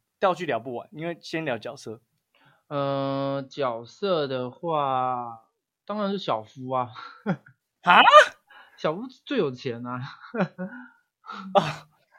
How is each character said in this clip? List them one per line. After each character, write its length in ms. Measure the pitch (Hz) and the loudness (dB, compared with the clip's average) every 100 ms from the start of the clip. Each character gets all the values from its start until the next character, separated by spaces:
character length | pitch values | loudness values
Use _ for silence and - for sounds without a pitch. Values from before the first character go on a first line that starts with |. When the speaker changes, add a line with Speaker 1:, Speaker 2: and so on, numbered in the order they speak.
| _ _ | _ _
Speaker 1:
道 160 | 196 | 0
具 100 | 170 | 0
聊 160 | 170 117 | -2 -4
不 140 | 127 | -4
完， 120 | 120 - | -10 -12
因 140 | 151 165 | -10 -10
为 100 | 165 | -10
先 200 | - 165 | -8 -6
聊 140 | 160 117 | -4 -4
角 180 | 120 | -8
色。 280 | 139 123 110 _ _ _ _ _ _ - | -12 -14 -16 _ _ _ _ _ _ -10
Speaker 2:
呃， 800 | 143 139 139 139 139 139 139 135 | -4 -4 -2 -4 -4 -4 -6 -8
角 340 | - 131 117 | -4 -4 -4
色 440 | 117 - 202 170 139 | -12 -6 -2 0 0
的 240 | 131 127 | -2 -6
话， 1000 | - 170 156 139 131 127 127 120 113 _ _ _ _ - | -6 -2 0 0 0 0 -2 -6 -12 _ _ _ _ -10
当 120 | 208 | -4
然 80 | 202 | -2
是 80 | 196 | -2
小 240 | 175 113 | -2 -2
夫 260 | 110 135 127 | -4 -12 -4
啊。 220 | 131 120 113 - - | -4 -4 -8 -18 -8
<laughs> 560 | 214 160 - - _ _ | -4 -4 -8 -20 _ _
Speaker 1:
啊？ 220 | 175 196 339 587 - - _ - - - | 6 8 10 10 10 4 _ -20 -20 -4
Speaker 2:
小 180 | 165 | -4
夫 120 | 170 254 - | -2 -8 -14
最 140 | - 269 | -4 0
有 120 | 147 | 0
钱 320 | 123 131 117 123 | -2 -6 -8 -8
啊。 120 | 123 | -8
<laughs> 1500 | 131 - - 233 185 - 185 247 247 _ _ _ - 208 196 | -10 -14 -8 -4 -4 -4 -12 -12 -20 _ _ _ -16 -14 0
Speaker 1:
啊， 340 | 190 156 151 - _ _ | 2 2 -2 -14 _ _